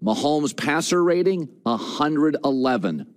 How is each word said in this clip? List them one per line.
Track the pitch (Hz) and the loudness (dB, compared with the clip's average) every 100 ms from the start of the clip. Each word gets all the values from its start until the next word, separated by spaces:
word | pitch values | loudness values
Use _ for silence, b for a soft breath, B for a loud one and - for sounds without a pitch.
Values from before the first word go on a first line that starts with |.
Mahomes' | 98 113 143 151 143 - | -2 0 2 0 0 -2
passer | 127 156 165 180 | -2 -2 0 2
rating, | 175 175 180 185 151 - 117 | 2 2 2 0 -4 -8 -4
a | 113 | -4
hundred | - - - 151 156 143 143 | -4 -2 0 2 2 0 0
eleven. | 131 131 120 90 78 - | 0 0 0 -2 -4 -8